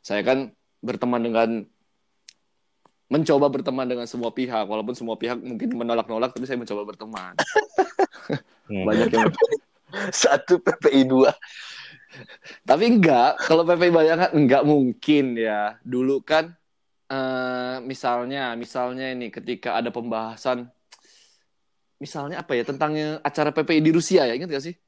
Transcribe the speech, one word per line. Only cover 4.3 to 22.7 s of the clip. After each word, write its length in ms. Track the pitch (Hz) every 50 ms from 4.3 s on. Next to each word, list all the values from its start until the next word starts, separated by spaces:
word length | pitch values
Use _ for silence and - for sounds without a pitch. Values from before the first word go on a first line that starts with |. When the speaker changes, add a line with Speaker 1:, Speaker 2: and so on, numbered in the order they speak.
Speaker 1:
pihak, 340 | - - 127 123 120 110 104
walaupun 280 | 95 107 110 107 110
semua 240 | 123 - 117 113 110
pihak 200 | 107 113 117 123
mungkin 360 | 120 - 123 123 104 - 226
menolak-nolak, 600 | 127 120 117 117 117 113 110 - 113 110 120 123
tapi 120 | - - 127
saya 120 | 131 135
mencoba 300 | 123 117 104 104 104 104
berteman. 460 | 104 107 _ 107 110 110 - 92 92 92 - - - - 415 415 - _ - 370 349 - - 392 - - - - - - 139 _ _ _ _ _
Speaker 2:
Hmm. 180 | _ 107 98 92
Speaker 1:
Banyak 240 | 104 107 113 117 -
yang 180 | - 113 - -
Speaker 3:
<laughs> 800 | 156 - - - 440 - _ _ _ _ _ _ - - - 196
Satu 480 | - - - - 143 139 - - 180 175
P 80 | - 165 160
P 80 | - - 151
I 100 | 135 139 131
dua. 260 | 127 131 131 131 - - - - - - - - - - - - - - - _ _ - - - _ - _ _ - - - _
Speaker 1:
Tapi 200 | - 131 151 214 233
enggak, 500 | 240 220 180 160 139 120 120 143 - - -
kalau 160 | - 160 165
P 100 | 170 165
P 100 | 175 165 180
I 60 | 175
Bayangan 380 | 170 165 156 160 165 165 - -
enggak 300 | - 151 151 120 139 139 -
mungkin 720 | 147 151 147 131 123 117 _ - - 151 147 135 131 120
ya. 400 | 113 113 110 107 104 104 104 110 _
Dulu 400 | _ 120 127 127 127 131 139 131
kan, 320 | - - 156 156 160 170 170 _ _ _ _ _ _ _ _ _ _
eh, 680 | _ 135 135 131 131 131 127 127 127 127 127 127 127 127 131
misalnya, 720 | 120 131 135 - - 127 120 123 123 127 139 139 135 123
misalnya 560 | 117 117 120 - - 131 123 123 127 131 131 131
ini 220 | 127 123 123 110
ketika 480 | - 117 - - 123 98 - 123 98 110
ada 100 | 120 120
pembahasan, 760 | 101 123 117 120 113 110 113 110 113 - - 135 127 123 120 120 _ _ _ _ - _ _ _ _ _ _ _ _ _ _ _ _ _ _ _ _ _ _ _ _
misalnya 460 | _ 143 147 - 160 139 143 170 -
apa 100 | 165 -
ya, 140 | 147 120 117
tentang 260 | -